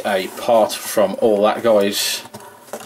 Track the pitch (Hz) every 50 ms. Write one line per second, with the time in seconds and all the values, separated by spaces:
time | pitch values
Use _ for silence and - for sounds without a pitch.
0 | - 110 101 92 92 92 - - - - 117 113 104 - - - - - - 113
1 | 101 95 98 - - 117 107 104 107 107 - 104 104 117 110 104 101 104 101 -
2 | - - - - - - - - - - - - - - - - -